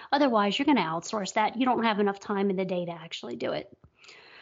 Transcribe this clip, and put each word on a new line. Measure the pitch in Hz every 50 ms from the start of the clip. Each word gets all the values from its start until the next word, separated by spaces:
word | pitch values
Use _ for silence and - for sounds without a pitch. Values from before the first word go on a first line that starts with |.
| - -
otherwise | - 285 294 269 233 214 202 202 196 -
you're | 277
gonna | 294 285 226
outsource | 170 160 160 170 - - - 214 190 180 -
that. | 220 214 208 208
You | 220 262
don't | 254 233 233 226
have | 233 208 196
enough | 208 202 196 -
time | - - 208 196 202 202
in | 190
the | 185 190
day | 180 185 180 175
to | 170 170
actually | 165 160 165 - - - 240 -
do | 233 - - -
it. | 151 - - - - - - _ _ - - - - - - - -